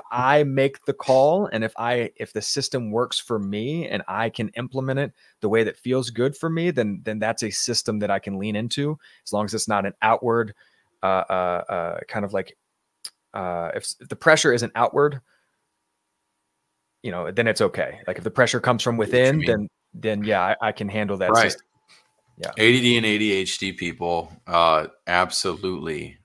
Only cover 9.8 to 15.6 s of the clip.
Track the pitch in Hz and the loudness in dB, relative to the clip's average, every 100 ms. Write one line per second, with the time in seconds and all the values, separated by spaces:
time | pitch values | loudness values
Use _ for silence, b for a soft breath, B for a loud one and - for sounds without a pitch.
9.8 | 98 - 110 113 120 117 107 - b b | -2 0 2 2 2 0 -2 -8 b b
10.8 | b - 95 95 - 95 90 87 - 90 | b -4 0 0 0 0 0 -2 -4 -4
11.8 | 85 82 - 110 101 98 92 - _ _ | -4 -8 -8 -6 -4 -6 -8 -14 _ _
12.8 | _ _ - _ _ 101 90 87 85 - | _ _ -20 _ _ -8 -6 -4 -4 -6
13.8 | - - 127 120 160 156 147 120 113 113 | -8 -12 -12 2 6 6 6 2 0 0
14.8 | 120 143 147 135 _ _ _ _ | 2 4 2 0 _ _ _ _